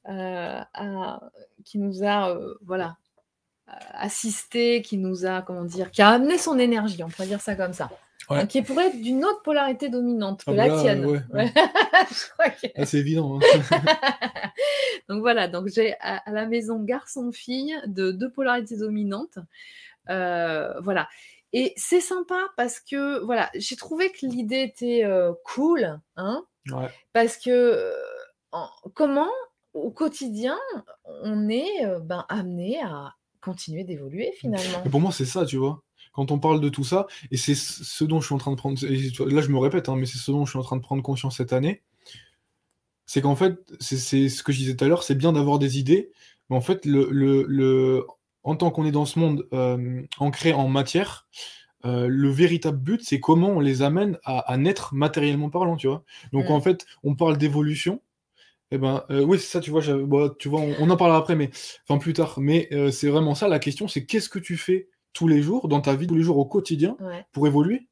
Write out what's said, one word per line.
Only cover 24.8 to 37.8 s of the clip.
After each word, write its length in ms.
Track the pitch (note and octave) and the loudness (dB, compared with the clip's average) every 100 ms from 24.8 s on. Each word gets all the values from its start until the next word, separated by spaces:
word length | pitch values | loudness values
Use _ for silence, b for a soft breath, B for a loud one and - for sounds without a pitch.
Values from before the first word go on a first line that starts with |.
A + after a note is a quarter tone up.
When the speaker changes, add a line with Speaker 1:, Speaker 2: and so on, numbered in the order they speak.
| A#3+ A#3+ | 0 0
Speaker 1:
heu, 300 | G#3 F#3 F3 E3+ | 2 2 0 -2
cool, 560 | - - D4+ E4+ F#3 D3+ _ - | -10 -2 2 2 0 -6 _ -8
hein, 280 | F#3+ C4+ F#4 _ C3+ | -6 -6 -10 _ -10
Speaker 2:
Ouais. 180 | C3 C3 B _ | -8 -8 B _
Speaker 1:
parce 240 | A#3 A#3 - | 2 2 0
que, 120 | B3 | 2
heu, 440 | B3 A#3+ G3 F#2 C#2 A1 A#1+ - _ _ | 4 4 2 -2 -6 -10 -14 -18 _ _
en, 160 | E3 D#3 - F#3+ | -12 -12 -16 -20
comment, 360 | - D4+ C#4 E4 C5 A#4 _ _ | 0 2 2 0 -4 -10 _ _
au 160 | - A#3+ | -8 -8
quotidien, 680 | - D#4 - C4 G#3 B3 F4+ C5+ E4 - - | -4 -4 -4 -10 -6 -4 -6 -8 -12 -14 -20
on 440 | - D2 G#3 G#3 G#3+ | -20 -10 -4 -2 0
est, 360 | A#3 F4 G4+ G#3+ | -2 -2 -4 -4
heu, 140 | F3+ | -4
ben, 260 | D#3+ F3 - | -6 -8 -6
amené 520 | G#3+ F3+ F3 F3+ D4 | -6 -4 -6 -4 -6
à 320 | A3 D3 C#3 _ _ _ | -6 -10 -14 _ _ _
continuer 420 | F#3 F3+ - D#3+ | -12 -10 -10 -10
d'évoluer, 460 | F#3+ D#3 C3+ E3 C#4+ | -8 -10 -10 -8 -8
Speaker 2:
Mmh. 80 | F#4+ | -6
Speaker 1:
finalement. 440 | B3+ G3+ F#3 F3+ | -6 -4 -4 -4
Speaker 2:
Mais 60 | C#3 | 0
pour 100 | C#3 | 2
moi, 120 | F#3 | 2
c'est 120 | - B2+ | 0 -4
ça, 180 | F#3 D3+ | -2 -2
tu 100 | C3 | 0
vois ? 260 | C3+ D#3 _ b b | -2 -4 _ b b
Quand 180 | - C3+ | -6 -2
on 80 | D3 | 2
parle 220 | D#3 D#3 | 2 4
de 80 | D3 | 2
tout 160 | C#3+ | -2
ça, 220 | C3 F#3 G3 B C3+ | 0 0 -2 B -8
et 60 | C3 | -4
c'est 180 | C#3+ | 0
ce, 300 | C#3+ - - | 0 -2 -8